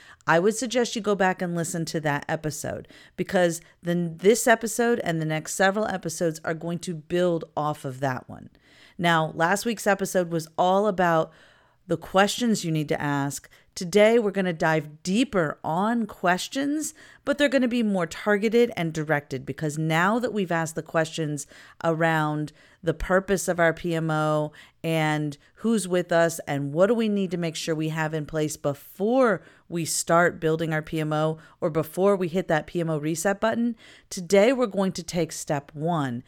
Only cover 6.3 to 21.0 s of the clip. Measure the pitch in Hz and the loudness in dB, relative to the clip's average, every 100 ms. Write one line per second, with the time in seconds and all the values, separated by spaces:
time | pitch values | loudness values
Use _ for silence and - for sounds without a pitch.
6.3 | 160 - 165 170 170 - 160 - 175 180 | -2 -6 -6 -6 -6 -6 -10 -4 0 2
7.3 | 165 160 - 147 151 139 127 135 127 - | 0 -4 -4 -4 -4 -8 -4 -2 -4 -8
8.3 | - - _ _ _ - - 170 165 156 | -18 -18 _ _ _ -20 -2 2 2 0
9.3 | 156 165 202 - 214 214 196 190 190 175 | 0 0 2 -2 -2 0 0 0 0 0
10.3 | 170 160 - 180 190 214 185 180 160 160 | -2 -4 0 2 4 2 2 4 4 2
11.3 | - - _ _ _ - 165 - 190 202 | -6 -20 _ _ _ -6 -6 0 2 2
12.3 | - 240 208 170 160 147 156 147 143 139 | 2 0 0 0 -2 -2 -2 -2 -2 -2
13.3 | 143 - _ _ - 175 202 208 233 208 | -6 -14 _ _ -10 0 6 6 6 2
14.3 | 190 185 160 165 160 151 - 180 202 262 | -2 -2 0 2 0 -2 -10 -2 0 2
15.3 | 196 151 - - 160 208 240 214 - 180 | 2 0 -2 -4 -2 0 -2 -4 -2 0
16.3 | 180 - 262 285 302 302 - - - - | 0 -2 -4 -2 -4 -6 -12 -20 -12 -4
17.3 | 277 285 269 254 240 220 196 165 - - | 2 2 4 2 0 0 0 -2 -4 0
18.3 | 208 220 233 240 - 165 160 151 147 143 | 2 4 4 2 0 -4 -4 0 -2 -2
19.3 | 135 131 135 156 147 160 160 185 240 233 | -10 -8 -6 -4 -2 0 2 2 2 -2
20.3 | 214 180 170 160 160 151 165 | -2 -2 -2 -4 -6 -4 -2